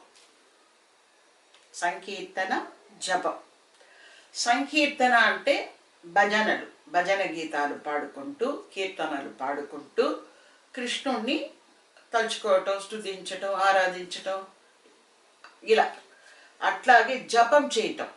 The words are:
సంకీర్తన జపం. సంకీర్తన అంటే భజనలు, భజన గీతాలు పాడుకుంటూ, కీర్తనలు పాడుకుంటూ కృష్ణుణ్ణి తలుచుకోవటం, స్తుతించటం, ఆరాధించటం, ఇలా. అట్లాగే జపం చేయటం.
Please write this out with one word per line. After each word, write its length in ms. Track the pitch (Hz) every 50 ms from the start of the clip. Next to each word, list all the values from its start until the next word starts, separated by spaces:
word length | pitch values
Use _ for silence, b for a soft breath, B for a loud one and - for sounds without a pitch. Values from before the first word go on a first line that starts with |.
| - _ _ _ _ _ _ _ _ _ _ _ _ _ _ _ _ _ _ _ _ _ _ _ _ _ _ _ _ _ _ _ _ _ -
సంకీర్తన 920 | - 180 175 185 190 - 208 196 185 180 - - 190 190 208 247 339 - - - - _ _ 208 - -
జపం. 320 | 190 185 175 156 160 - - - _ _ _ _ _ _ B B B B B B B B B B B -
సంకీర్తన 800 | - - 247 240 269 277 277 - 302 294 277 - - 254 247 240
అంటే 600 | 233 214 202 196 190 - 269 311 403 - - - - _ _ _ _ -
భజనలు, 840 | 175 170 196 202 208 208 214 214 196 147 - - - - _ _ 151
భజన 300 | 156 175 180 180 196 196 190
గీతాలు 520 | 160 160 165 160 156 151 147 143 143 -
పాడుకుంటూ, 880 | - - 147 147 143 143 139 - 139 139 143 139 - 226 269 294 - - - -
కీర్తనలు 560 | 196 190 185 - - 160 151 147 135 110 110
పాడుకుంటూ 880 | 107 - 131 139 143 143 143 - 156 143 - - _ - 254 294 311 311 B B B B B B B B B _ -
కృష్ణుణ్ణి 720 | 262 247 240 - - - 277 254 220 214 240 311 349 554 - - _ _ _ _ _ _ _ _ _ _ _ -
తలుచుకోవటం, 680 | 233 220 214 214 - - 214 190 185 185 196 196 196
స్తుతించటం, 760 | 190 - 214 214 - 190 190 180 - - 190 185 196 196 196
ఆరాధించటం, 920 | 185 196 196 190 190 185 180 180 180 180 - - - - 190 190 190 196 - - _ _ _ _ _ _ _ _ _ _ _ _ _ _ _ _ _ - - - _ -
ఇలా. 320 | - 220 208 - 185 - - - B B B B B B B B B B B -
అట్లాగే 560 | 190 190 - - 254 247 226 220 247 262 233
జపం 520 | 214 - - 233 233 233 294 294 277 247 - 226
చేయటం. 300 | 190 170 - - 117 - -